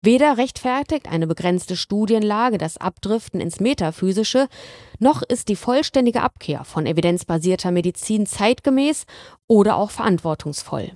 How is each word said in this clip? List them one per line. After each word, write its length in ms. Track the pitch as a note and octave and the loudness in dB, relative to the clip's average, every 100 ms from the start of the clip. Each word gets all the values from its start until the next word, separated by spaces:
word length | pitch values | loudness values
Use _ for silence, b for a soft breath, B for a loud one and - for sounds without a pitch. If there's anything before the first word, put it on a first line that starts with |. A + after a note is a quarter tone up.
Weder 360 | G3+ B3 D4 A#3+ | 4 6 4 2
rechtfertigt 680 | C4 - B3+ B3+ C#4+ D#4 - | -2 -4 -4 -4 -4 -6 -4
eine 180 | E3 D#3+ | -4 -2
begrenzte 500 | E3 F3 F3+ - F3+ | -2 0 -2 -4 -8
Studienlage 800 | - G3+ G#3+ A3+ G#3+ G#3 B3 G#3+ | -4 -2 0 2 0 0 0 0
das 180 | D#3+ - | -4 -6
Abdriften 640 | F#3 - G3 A3+ - F#3 | -8 -6 -4 -4 -4 -6
ins 200 | E3 - | -6 -2
Metaphysische, 880 | G#3 C#4+ E3 D#3 F#3 F#3+ A3 B3+ C4+ B B B B B | -2 0 -2 -2 -2 0 0 0 0 B B B B B
noch 240 | B3 - | 2 2
ist 260 | - A#3+ - | -2 -4 -2
die 80 | G3+ | -4
vollständige 680 | - B3+ D#4 C#4 B3 A#3 | 0 0 2 2 2 2
Abkehr 420 | - - - D3 | -2 -4 -8 -8
von 220 | - - D#3 | -6 -6 -2
evidenzbasierter 840 | D#3 E3+ F3 - E3 E3 F#3 F#3 | 2 2 0 -2 -2 0 0 0
Medizin 540 | F3 F3+ - - G#3+ | 0 0 -4 -4 -2
zeitgemäß 800 | G#3 - G#3 B3+ - C4 C#4 D#4 - B B B _ | -2 0 0 2 2 2 2 -2 -8 B B B _
oder 280 | A3 G3+ - | 6 6 4
auch 140 | G#3 | -2
verantwortungsvoll. 1000 | - G#3+ F3+ E3 D#3 - D3 - C3+ - | -2 0 0 0 -6 -6 -10 -8 -8 -8